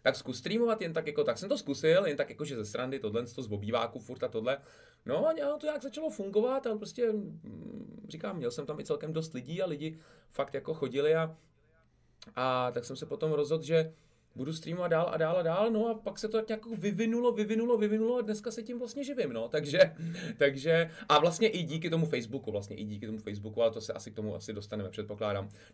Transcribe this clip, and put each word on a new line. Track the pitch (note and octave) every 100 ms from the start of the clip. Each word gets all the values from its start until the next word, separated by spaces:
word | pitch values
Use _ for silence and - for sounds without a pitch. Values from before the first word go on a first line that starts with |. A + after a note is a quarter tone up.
tak | C3 C3
zkus | - B2
streamovat | E3 G#3+ A#3 A3
jen | F3
tak | D#3+ D3+
jako,“ | D3
tak | C#3+ A2
jsem | G3
to | C4
zkusil, | - C3+ D#3+ F3 F#3+
jen | C#3+
tak | C#3+
jako, | -
že | D3+ B2
ze |
srandy, | G#2 G#2 B2+ C3+
tohle | G#2+ G#2+ B2
z |
toho, | - A2+
z |
obýváku, | G2+ G#2 A2+ A#2 B2+
furt | G#2+ -
a | B2+
tohle. | A2+ A#2 C#3 - - - _ -
No | D3+ D4+
a |
nějak | D#4+ C#4+ D4
to | D4+
nějak | D4
začalo | C4+ D4+ D#4+
fungovat | D#4 G3 G#3 B3 C4+ A#3+
a | G#3+
prostě, | G#3 - A#3
mm, | G#3+ F3 D#3+ - - - - - - -
říkám, | E2 - F3+
měl | A#2+
jsem | C3+ C#3
tam | D3+
i |
celkem | - D3+ D#3
dost | D#3 D#3+
lidí | B2 B2+ F3
a | F#3
lidi | C#3+ D#3+ D#3+ - - _
fakt | - C#3
jako | C3+ D3
chodili | D#3+ C3 C3 D3
a, | D#3+ D#3+ - _ _ _ _ _ _ _ _ - -
a | C3 B2+ B2
tak | B2
jsem | A#2+ C3
se | D#3
potom | C#3 D#3
rozhodl, | D3 C#3+ D#3+
že | C#3 D#3+ D#3+ - _ _ _
budu | - C#3
streamovat | D#3+ D#3+ F3 F3
dál | D#3+ F3
a | E3
dál | D#3+ F3+
a |
dál, | E3 F3+ A3+
no | G#3+ A#3
a |
pak | A3 G3+ G3
se | G#3+
to | A3
tak | A3
nějak | G#3+ A3+
vyvinulo, | A3 G3+ G3+ A3+ A#3 A#3+
vyvinulo, | A3+ G#3 A3 A#3 A3+
vyvinulo | G#3 A3 A3+ B3
a |
dneska | G#3+ G#3 A#3+
se | -
tím | A3+ A#3+
vlastně | A#3+ C#4+
živím, | C4+ B3+ D#3
no, | A#2 A#2
takže, | D3+ C#3+ F3 G3 - E3 E3+ - A2+
takže, | C#3+ C3+ D3 E3 E3 - -
a | D3
vlastně | E3+ E3 A3
i | F3+
díky | D#3+ D#3+ E3+
tomu | E3 D#3
Facebooku, | B2+ A2 C3 -
vlastně | G#2 G2+ -
i |
díky | G#2 G#2 A2
tomu | A2
Facebooku, | G#2+ G#2 G#2+ G#2+
ale | A#2
to | A2+
se | -
asi | - -
k |
tomu | G#2+ G#2+
asi | G2 A2
dostaneme, | G#2+ G2+ G#2+ G2
předpokládám. | - G#2 G2+ G#2 G2+ G#2 - -